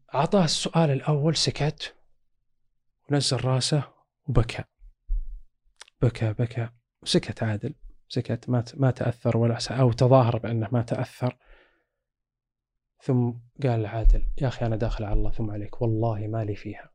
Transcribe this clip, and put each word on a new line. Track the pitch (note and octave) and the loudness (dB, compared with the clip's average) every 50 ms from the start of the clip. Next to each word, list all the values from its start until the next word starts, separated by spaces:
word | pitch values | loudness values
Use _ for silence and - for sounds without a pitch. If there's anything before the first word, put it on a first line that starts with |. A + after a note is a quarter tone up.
| _ _ | _ _
عطاه | - C3 D3+ E3+ - G3+ F3 | -2 0 0 4 4 4 4
السؤال | C#3+ - - - G#3 - E3 E3 D3+ | 4 2 -2 -4 0 2 2 4 4
الأول | C3+ C3+ - D#3 D3+ C#3+ C#3+ E3 D#3 | 2 0 0 0 0 2 2 0 0
سكت | - - C#3 - - C#3+ D#3 - - - - - _ _ _ _ _ _ _ _ _ _ _ _ _ _ _ _ _ _ _ _ _ _ - | 0 -2 -2 -2 -2 -4 -4 -4 -6 -12 -16 -16 _ _ _ _ _ _ _ _ _ _ _ _ _ _ _ _ _ _ _ _ _ _ -2
ونزل | C#3+ C#3+ B2+ - C3+ A#2 | -2 0 0 0 -2 -2
راسه | A#2+ B2+ C3 C3 B2 - D#3 D3 C3 - _ _ _ _ _ _ _ - | 0 0 0 0 0 0 0 -2 -2 -4 _ _ _ _ _ _ _ 0
وبكى. | B2 A#2 A2+ - - - - - _ _ - - - _ _ - - - - - - - - - _ _ _ _ _ _ - - _ _ | 2 2 2 2 -2 -8 -12 -12 _ _ -20 -20 -20 _ _ -4 -4 -2 -2 -6 -10 -12 -16 -20 _ _ _ _ _ _ -20 -20 _ _
بكى، | C#3+ A#2+ A#2 - A#2+ G#2+ G#2+ | 0 0 0 0 -2 -4 -2
بكى | - B2 - - A#2+ A#2 A2+ - _ _ _ _ _ | -2 -4 -4 -4 -6 -8 -8 -10 _ _ _ _ _
وسكت | - - - E3+ - - G#2+ - B2 | -6 0 0 0 0 -2 -6 -4 -4
عادل، | A2 G#2+ G#2 - C3 D#3 - - - - - _ _ | -4 -4 -4 -6 -8 -10 -12 -16 -20 -20 -20 _ _
سكت، | - B2+ - - A#2+ A2+ - - | -6 -6 -4 -4 -6 -6 -2 -2
ما | B2 A#2+ | -2 -2
ت-، | A#2+ - - | -2 -4 -2
ما | - C3+ B2+ | 0 2 2
تأثر | B2 - B2+ B2 - - - A#2+ A#2 A2+ | 2 0 -2 -4 -4 -2 -2 0 2 2
ولا | A#2 A#2 A2+ - | 2 2 0 -2
س-، | - - | -4 -6
أو | A#2 B2+ C3+ A#2+ | 0 2 2 2
تظاهر | A2+ - C3 A#2+ C3+ C3 A#2+ A2+ B2 A#2 | 4 4 4 6 6 6 6 4 2 0
بأنه | - A2 A#2+ A2+ G#2+ G#2+ | -2 -4 -2 -2 -2 -2
ما | A#2+ A#2+ | -2 -2
تأثر. | A2+ - - - B2 - - - B2+ B2 - - _ _ - - _ _ _ _ _ _ _ _ _ _ _ _ _ _ _ _ _ _ _ _ _ _ _ _ _ _ _ _ | -2 -2 -4 -4 -6 -8 -6 -6 -6 -6 -6 -8 _ _ -20 -20 _ _ _ _ _ _ _ _ _ _ _ _ _ _ _ _ _ _ _ _ _ _ _ _ _ _ _ _
ثم | - - C3 B2 A#2+ A#2+ A#2 - - - _ - - | -4 0 2 2 2 0 -2 -6 -14 -20 _ -4 -2
قال | B2+ A#2 A2+ A2 | -2 0 0 -2
عادل: | G2+ A2 A2+ A2 - - - - - - - | -2 -4 6 6 8 8 8 4 0 0 0
"يا | D3 B2 | -2 -2
أخي، | - - B2 | -2 -2 -2
أنا | A2+ A2+ | -2 0
داخل | G#2+ A#2 A2 - - G#2+ | 0 -2 -2 -2 -4 -4
على | G2+ G#2+ | 0 2
الله | G#2+ - G#2+ | 2 2 2
ثم | - - A2+ G2 | 2 0 -2 -2
عليك، | G#2 G#2 G#2 - - - | -4 -6 -8 -8 -6 -4
والله | B2+ A2+ A2 G#2+ A2+ A#2 A2 G2+ G#2+ G#2+ | -2 0 0 0 0 0 -2 -2 -4 -4
ما | A2 A2+ A2 | -4 -4 -4
لي | G#2 G2+ | -4 -6
فيها، | - - G#2+ - - - - | -8 -10 -12 -14 -14 -16 -20